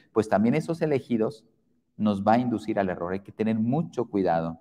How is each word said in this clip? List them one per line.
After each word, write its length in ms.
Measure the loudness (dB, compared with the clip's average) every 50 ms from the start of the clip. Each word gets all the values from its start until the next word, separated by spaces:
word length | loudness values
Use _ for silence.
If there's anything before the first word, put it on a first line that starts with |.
| _ _
Pues 160 | _ 0 2 2
también 280 | 2 2 4 4 2
esos 260 | 0 0 -2 -4 -2
elegidos 640 | -2 0 0 -2 0 -2 0 0 0 -2 -2 -8 _ _ _ _ _ _ _ _ _ _ _
nos 280 | -2 0 0 0 2 2
va 100 | 4 4
a 60 | 4
inducir 400 | 2 0 -2 -2 -4 -2 -2 0
al 100 | 0 -2
error, 240 | -2 -4 -4 -6 -6
hay 60 | -6
que 120 | -8 -12
tener 260 | -6 -4 -2 -2 0 0
mucho 480 | 0 0 0 -2 -2 -4 -4 -6 -6
cuidado. 540 | -2 -2 0 2 2 2 0 0 -4 -6 -10